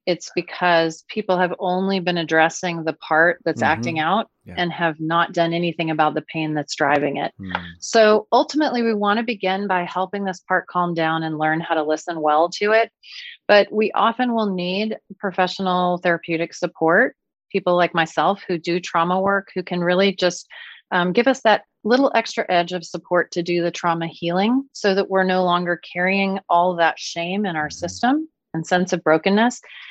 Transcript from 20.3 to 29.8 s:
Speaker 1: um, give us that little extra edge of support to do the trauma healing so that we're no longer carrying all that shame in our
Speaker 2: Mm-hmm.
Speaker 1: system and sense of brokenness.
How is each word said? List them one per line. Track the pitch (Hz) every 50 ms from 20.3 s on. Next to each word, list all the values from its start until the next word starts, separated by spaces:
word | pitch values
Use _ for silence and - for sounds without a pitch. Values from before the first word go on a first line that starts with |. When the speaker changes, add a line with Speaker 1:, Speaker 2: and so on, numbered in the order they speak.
| 175 - - _ - - - - - - _ _
Speaker 1:
um, | 175 180 175 180
give | 175 233 233
us | 269 254 -
that | - 220 208 - - _ _ _ -
little | 214 240 269 277 - -
extra | 226 220 - - 233 -
edge | - 180 175 175 170
of | 180 180 165
support | - - 170 - - 180 175 165 -
to | - 175 175
do | 180 175 175
the | 170 175
trauma | 170 - - 175 165 165 165
healing | 165 - - 170 170 170 185 196 226 254 269 269 -
so | - - - 202 190
that | 196 196 -
we're | 190 190 185
no | 185 185 185 185
longer | 180 175 180 180 175 175 165 - - -
carrying | 175 180 185 196 196 196 196 190 196 -
all | - 170 170 175 185 175
that | 170 165 156 -
shame | - - - - 170 170 175 185 208 214
in | 185 165
our | 156 151
Speaker 2:
Mm-hmm. | 147 -
Speaker 1:
system | - 175 165 - - - 240 277 311 320 - _ _ _ _ -
and | 160 160
sense | - 185 180 180 180 185
of | 170 -
brokenness. | 156 156 156 - 196 196 214 226 247 - - - - - -